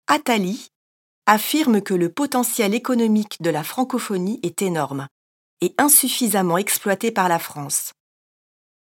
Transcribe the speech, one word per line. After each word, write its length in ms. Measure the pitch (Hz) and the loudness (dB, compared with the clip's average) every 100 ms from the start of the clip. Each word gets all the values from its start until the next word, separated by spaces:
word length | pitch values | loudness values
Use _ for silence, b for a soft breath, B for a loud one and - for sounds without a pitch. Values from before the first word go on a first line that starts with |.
| - | -2
Attali 600 | 302 302 226 180 226 - _ _ _ _ _ | -2 2 0 0 -4 -10 _ _ _ _ _
affirme 560 | - 214 - 302 302 208 | 2 2 4 0 4 2
que 140 | 196 | 2
le 180 | 185 170 | 0 0
potentiel 640 | 170 285 254 240 - 202 | -2 -2 0 -2 0 0
économique 680 | 226 240 254 226 214 208 - | 0 0 2 2 2 0 -4
de 80 | 165 | -2
la 160 | 156 | -2
francophonie 720 | 156 - 262 254 - 196 180 226 | -4 -4 -2 -4 -4 -4 -4 -4
est 180 | 175 170 | -4 -2
énorme 480 | 196 165 139 139 139 _ _ _ _ - | -2 0 -2 -4 -10 _ _ _ _ -4
et 120 | 180 - | -2 2
insuffisamment 800 | 285 294 254 - 240 202 185 170 | 2 4 2 0 0 2 2 2
exploité 520 | 202 - 208 190 226 | 0 -2 0 0 0
par 200 | 220 185 | 0 2
la 80 | 170 | 0
France. 540 | - 151 143 - - - _ _ _ _ _ _ _ _ _ | -2 -10 -6 -6 -6 -14 _ _ _ _ _ _ _ _ _